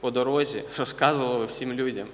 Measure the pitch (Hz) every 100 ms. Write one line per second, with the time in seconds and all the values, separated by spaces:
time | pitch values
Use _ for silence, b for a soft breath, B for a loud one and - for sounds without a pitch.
0 | 127 123 127 143 143 107 - - 131 -
1 | 143 151 127 123 110 - 127 127 131 110
2 | 104